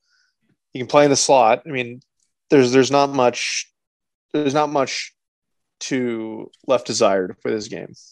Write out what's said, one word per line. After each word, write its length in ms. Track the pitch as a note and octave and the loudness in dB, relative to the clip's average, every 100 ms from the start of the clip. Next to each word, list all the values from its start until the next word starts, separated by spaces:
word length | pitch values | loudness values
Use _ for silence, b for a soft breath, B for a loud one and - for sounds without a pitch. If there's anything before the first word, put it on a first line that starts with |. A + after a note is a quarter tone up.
| _ _ _ _ _ _ _ | _ _ _ _ _ _ _
He 80 | C3 | -12
can 80 | A#2+ | 0
play 160 | D3 | 4
in 60 | D3 | 4
the 60 | C3+ | 2
slot. 460 | - C#3 A2 B2 | 4 4 4 2
I 60 | E3 | -2
mean, 300 | C3+ A#2+ B2 _ _ _ _ _ | -8 -8 -14 _ _ _ _ _
there's, 220 | D3 B2 | 4 4
there's 180 | C3 B2 | 4 4
not 200 | C#3+ C#3+ | 2 2
much, 600 | C#3 B2 - - - - _ _ _ _ _ _ | 2 0 0 -6 -8 -10 _ _ _ _ _ _
there's 200 | D3+ D3 | -4 -2
not 160 | D3 D3+ | -2 -2
much 460 | D3 C3 - - _ _ _ _ _ _ _ | -2 -2 -6 -12 _ _ _ _ _ _ _
to 720 | - C3 B2 A2+ A2 A2 - _ - | -6 -4 -4 -6 -10 -12 -16 _ -2
left 220 | B2 - | -2 -2
desired 480 | A2 G#2+ G2 F#2 - | 0 2 2 -2 -6
with 100 | - | -6
his 140 | A2 G2+ | -6 -8
game. 260 | F2 G2 - _ | -12 -14 -20 _